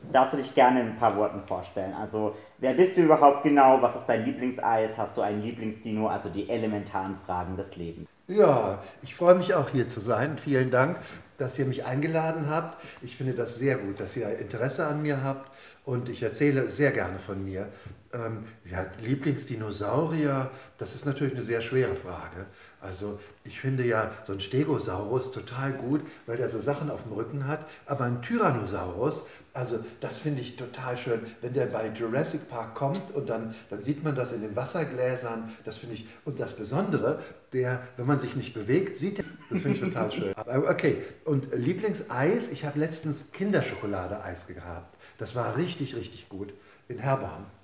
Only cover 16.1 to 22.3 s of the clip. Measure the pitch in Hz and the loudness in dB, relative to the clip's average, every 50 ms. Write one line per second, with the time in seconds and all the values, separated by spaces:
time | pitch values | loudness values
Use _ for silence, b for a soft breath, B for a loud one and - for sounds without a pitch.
16.1 | 98 - 120 110 107 - 147 143 135 131 123 - - 92 143 135 - 117 92 90 | -6 -4 -4 -4 0 4 4 4 4 4 2 0 2 2 2 4 4 2 -2 -2
17.1 | 92 92 - - 98 98 98 98 95 95 101 104 B B B B B B - - | -4 -8 -8 -6 -6 -6 -6 -6 -6 -6 -8 -8 B B B B B B -16 -10
18.1 | - 120 117 110 110 104 110 - - - - 85 90 92 98 - - - 113 117 | -8 -6 -6 -6 -6 -8 -10 -14 -16 -18 -14 -8 -6 -6 -6 -6 -8 -8 -2 -2
19.1 | 139 135 - 160 135 - - - 123 110 107 107 98 95 104 101 113 139 165 160 | -2 0 2 0 0 -2 -4 -8 -6 -6 -6 -6 -4 -2 -2 2 2 2 2 2
20.1 | 165 160 151 143 139 135 131 131 B B B B B - 113 98 - 123 - 147 | 0 0 2 2 2 0 -2 -4 B B B B B -10 -10 -10 -10 -6 -4 -4
21.1 | 135 - 151 131 123 123 101 107 117 113 117 - 131 131 127 104 95 90 - 92 | -2 0 -2 -2 -2 -4 -2 -2 -2 -2 -2 0 2 2 2 2 0 -4 -6 -10
22.1 | 87 87 87 85 | -10 -10 -10 -12